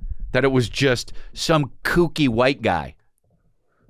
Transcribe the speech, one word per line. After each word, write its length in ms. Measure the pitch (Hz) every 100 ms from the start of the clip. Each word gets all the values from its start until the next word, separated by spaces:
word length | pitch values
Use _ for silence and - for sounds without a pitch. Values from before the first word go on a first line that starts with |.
| - - -
that 120 | 123
it 80 | 135
was 180 | 131 110
just 440 | - 139 120 - - -
some 380 | - - 160 139 -
kooky 460 | - 175 170 - 139
white 320 | 110 127 120
guy 340 | 110 85 65 - _ _ _ _ _ _ _ _ _